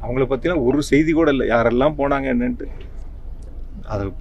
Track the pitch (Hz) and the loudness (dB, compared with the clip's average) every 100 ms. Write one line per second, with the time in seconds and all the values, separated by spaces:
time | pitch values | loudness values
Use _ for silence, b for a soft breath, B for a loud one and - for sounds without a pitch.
0 | 113 127 127 131 165 165 120 139 147 139 | -4 -2 0 0 0 0 2 2 4 4
1 | 160 160 160 139 107 113 117 117 139 147 | 4 4 4 2 2 4 4 4 2 2
2 | 139 139 135 123 123 123 - - - - | 0 0 0 0 0 -4 -8 -10 -12 -12
3 | - - - - - - - - - 107 | -12 -12 -12 -12 -12 -12 -12 -12 -8 -6
4 | 98 - | -6 -6